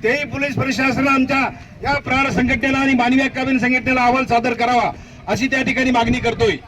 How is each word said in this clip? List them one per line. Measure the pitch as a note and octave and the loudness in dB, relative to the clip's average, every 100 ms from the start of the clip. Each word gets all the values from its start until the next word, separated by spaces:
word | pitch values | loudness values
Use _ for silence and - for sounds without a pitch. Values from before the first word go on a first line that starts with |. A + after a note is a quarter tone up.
तेही | G#3+ C#4 | 0 0
पोलीस | D4 C4+ C#4 C4 | -2 -4 -4 -2
प्रशासनानं | C4 A3+ C4+ A3+ C4+ | -2 0 0 0 2
आमच्या | C4+ C4 C#4 C4 - - - | 2 2 0 -2 -6 -18 -10
या | A#3+ C#4+ | -4 -2
प्रार | - B3+ C4+ | -2 0 0
संघटनेला | F3+ B3 B3+ C4+ C4+ | 0 0 0 0 0
आणि | C4+ | 2
मानवी | C4 A#3+ C4 | 2 4 2
हक्काबीन | C4 B3+ C4 C4 | 2 -2 -2 0
संघटनेला | B3 B3+ A#3 B3+ | 2 0 0 2
अहवाल | B3 B3+ C4 | 2 2 2
सादर | A#3 A#3+ | 0 0
करावा, | A#3 A#3+ B3 G#3 - - - - | -2 0 2 0 -4 -14 -16 -6
अशी | G3+ B3+ | -2 0
त्या | C4+ | 0
ठिकाणी | C4 A3+ C4 | 0 0 2
मागणी | A#3+ A#3 A#3+ | 2 2 0
करतोय. | A#3 A3+ A3 D3+ | -2 0 0 0